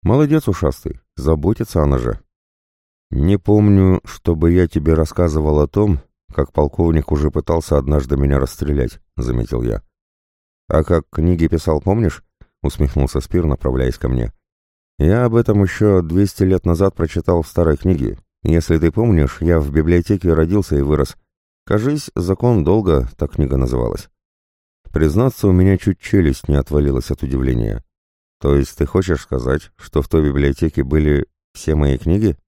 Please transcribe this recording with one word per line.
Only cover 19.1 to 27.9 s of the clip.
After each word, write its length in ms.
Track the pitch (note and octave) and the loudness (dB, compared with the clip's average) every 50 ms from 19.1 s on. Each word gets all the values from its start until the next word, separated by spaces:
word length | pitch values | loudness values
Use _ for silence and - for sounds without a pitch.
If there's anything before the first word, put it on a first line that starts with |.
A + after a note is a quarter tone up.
| G2 D#2+ C#2+ C2+ - - | 2 2 2 0 -2 -4
я 180 | E2 E2+ E2+ D#2+ | 0 2 2 2
в 120 | D2 C#2+ | 0 0
библиотеке 640 | C#2 D#2+ D#2 D#2+ F2 F2+ F2 - G#2 F#2 - F2 D#2+ | 0 0 2 2 2 0 2 -2 -4 -2 0 0 2
родился 440 | D#2 D#2+ E2 G2 G#2 F#2 - - | 2 0 0 0 -2 -2 0 -2
и 40 | C#2+ | -2
вырос. 360 | C#2 C#2+ D2+ C#2+ C#2 - - - _ _ _ _ _ _ _ _ _ | 0 0 0 0 -2 -4 -6 -20 _ _ _ _ _ _ _ _ _
Кажись, 460 | - - G#2+ A2 C#3 D3 D3+ - - _ | -2 -2 -2 0 -2 -4 -4 -8 -8 _
«Закон 480 | - F2 F2+ F#2+ - - B2 A#2+ G2 D2 | -8 -4 -4 -2 0 2 2 2 2 2
долга», 460 | D#2 F#2+ A2+ G#2 F#2 D#2 C#2 B1 - - | 2 2 2 2 2 2 2 0 -2 -4
та 100 | - D#2 | -6 -8
книга 300 | C#2+ - - D2+ B1+ C#2 | -6 -2 -2 -2 0 0
называлась. 520 | C2 C2 B1 B1+ B1 A#1 A1+ - - - _ _ _ _ _ _ _ _ _ _ _ _ _ _ _ _ - | 0 0 0 -2 -2 -2 -4 -6 -8 -12 _ _ _ _ _ _ _ _ _ _ _ _ _ _ _ _ -6
Признаться, 560 | - D2+ D#2 D2+ - G2+ B2+ C3 - - - | 0 2 2 2 2 2 0 0 -2 0 0
у 40 | G2+ | 2
меня 260 | F#2 F2+ F#2 G2 G2 | 4 4 4 4 2
чуть 220 | F#2 - G2+ F#2 _ | 2 0 -4 -4 _
челюсть 480 | - - - G2+ E2+ D2 C2 - - | -4 0 0 2 2 2 0 -2 -2
не 80 | - D2 | -2 0
отвалилась 560 | C#2+ C#2+ - D2 D2 D2 C#2 C2+ B1+ B1 - | 0 0 0 -2 0 0 0 -2 -4 -4 -6
от 120 | C#2 - - | -6 -6 -6
удивления. 600 | C2+ C2 C2 C2 C2 B1 A#1 A1+ A1 G#1+ A1 - _ | -6 -4 -2 -2 -2 -2 -2 -2 -4 -6 -8 -12 _